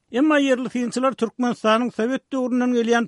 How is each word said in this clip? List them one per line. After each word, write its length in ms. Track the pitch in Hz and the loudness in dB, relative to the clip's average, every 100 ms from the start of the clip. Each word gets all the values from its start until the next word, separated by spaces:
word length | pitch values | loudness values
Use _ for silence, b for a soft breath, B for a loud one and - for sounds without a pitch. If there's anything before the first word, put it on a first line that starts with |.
| _ 226 | _ 0
Emma 180 | 311 294 | 2 2
ýerli 320 | 277 254 240 | 2 0 -2
synçylar 440 | 247 240 247 262 220 | -4 -4 -2 -2 -2
Türkmenistanyň 720 | 220 - 247 214 220 220 247 - | -6 -2 -4 0 2 2 0 -4
Sowet 280 | 226 262 - | -4 -4 -4
döwründen 380 | 269 254 247 247 240 | -4 -2 0 0 0
gelýän 280 | 226 233 | 2 0